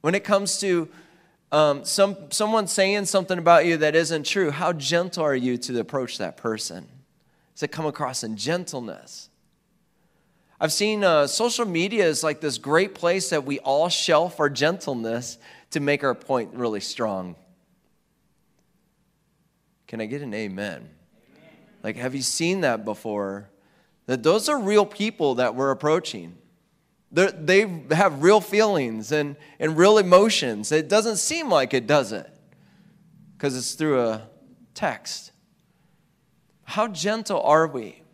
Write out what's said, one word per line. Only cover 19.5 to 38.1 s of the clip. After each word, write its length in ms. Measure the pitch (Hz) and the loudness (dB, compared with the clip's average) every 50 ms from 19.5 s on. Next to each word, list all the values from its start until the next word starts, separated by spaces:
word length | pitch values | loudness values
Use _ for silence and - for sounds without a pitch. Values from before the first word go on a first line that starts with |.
| _ _ _ _ _ _ _ | _ _ _ _ _ _ _
Can 140 | _ - 113 | _ -10 -10
I 60 | 110 | -8
get 140 | 107 131 143 | -8 -8 -10
an 120 | 147 123 101 | -10 -8 -8
amen? 560 | 107 110 101 92 95 104 101 82 64 57 - - _ _ _ _ _ _ _ _ _ _ - - _ _ _ _ _ - | -8 -8 -8 -8 -8 -8 -8 -10 -12 -16 -20 -20 _ _ _ _ _ _ _ _ _ _ -20 -20 _ _ _ _ _ -10
Like, 120 | 107 110 | -10 -8
have 180 | 120 123 131 131 | -6 -8 -8 -6
you 80 | 139 | -6
seen 400 | 123 - - - 165 170 190 196 | -6 -6 -4 -2 -2 -2 0 0
that 240 | 165 135 117 110 104 | 0 0 -2 -2 -4
before? 640 | 110 104 - - 110 107 104 101 98 98 101 104 _ _ _ _ _ _ _ _ _ _ _ _ | -8 -10 -8 -8 -6 -4 -4 -4 -6 -6 -10 -14 _ _ _ _ _ _ _ _ _ _ _ _
That 160 | - 127 123 | -6 -6 0
those 280 | 113 156 185 220 214 - | 2 2 2 2 2 0
are 100 | 302 269 | -2 0
real 260 | 208 196 208 208 202 | 0 4 4 4 4
people 500 | 202 - - 208 220 220 - 160 139 127 | 2 -2 -4 -4 -4 -2 0 0 0 2
that 200 | 120 127 117 117 | 2 0 0 0
we're 160 | 127 139 139 | 0 -2 -2
approaching. 680 | 135 - 147 151 156 180 - - - 101 85 85 87 - _ _ _ _ _ _ _ _ _ _ _ _ _ _ | -2 0 2 2 2 2 0 -6 -12 -12 -14 -16 -20 -20 _ _ _ _ _ _ _ _ _ _ _ _ _ _
They're, 200 | - 160 190 190 | 2 2 2 2
they 300 | - 165 156 151 185 196 220 202 175 165 135 - | 0 -4 0 4 4 4 4 2 -4 -12 -4 -2
have 320 | 156 165 202 185 147 139 | 2 4 4 2 2 4
real 180 | 151 185 214 214 | 6 6 6 6
feelings 720 | 185 - 196 208 220 214 196 160 131 117 113 110 107 107 | 4 2 2 2 2 4 2 0 -2 -2 -6 -8 -6 -4
and, 240 | 151 151 147 147 139 - - - - _ | -2 -2 -2 -4 -8 -14 -20 -20 -8 _
and 160 | - 156 160 | -4 -2 4
real 220 | 156 180 202 214 | 6 6 8 8
emotions. 760 | 214 190 180 180 185 202 226 202 - 147 123 110 104 107 - | 6 6 8 8 8 8 6 2 0 -2 -2 -4 -4 -4 0
It 160 | 151 160 156 | 0 0 2
doesn't 300 | 135 202 214 214 233 214 | 2 2 2 2 0 -2
seem 320 | - - - 311 339 320 254 | -2 -4 -4 -4 -4 0 2
like 240 | 180 147 131 - - | 2 2 4 2 0
it, 140 | 127 113 | -2 2
does 240 | 107 147 147 127 101 | 2 2 2 2 0
it? 180 | 110 95 - - _ _ _ _ _ _ _ _ _ _ _ _ _ _ _ _ _ - - - - - | -8 -10 -10 -12 _ _ _ _ _ _ _ _ _ _ _ _ _ _ _ _ _ -20 -20 -20 -12 -6
'Cause 180 | - 139 127 | -4 -4 -4
it's 160 | 127 120 - - | -4 -6 -8 -6
through 260 | - 156 156 139 127 | -2 0 0 2 2
a 300 | 120 113 110 107 104 - - _ _ _ - _ - _ _ | 2 0 -2 -4 -10 -18 -20 _ _ _ -20 _ -20 _ _
text. 560 | - 214 160 117 - - - - - - - _ _ _ _ _ _ _ _ _ _ _ _ _ _ _ _ _ _ _ _ _ _ _ _ _ _ _ | -4 -4 -4 -4 -6 -12 -14 -14 -14 -16 -20 _ _ _ _ _ _ _ _ _ _ _ _ _ _ _ _ _ _ _ _ _ _ _ _ _ _ _
How 220 | - - 208 220 | -8 -4 -4 -4
gentle 540 | 233 190 151 156 208 220 226 214 - 196 151 | -4 -4 -4 -4 -4 -4 -4 -4 -4 -4 -2
are 240 | - - 151 160 165 | 2 4 4 4 4
we? 380 | 156 139 127 110 90 - - _ _ | 2 -2 -8 -10 -10 -16 -20 _ _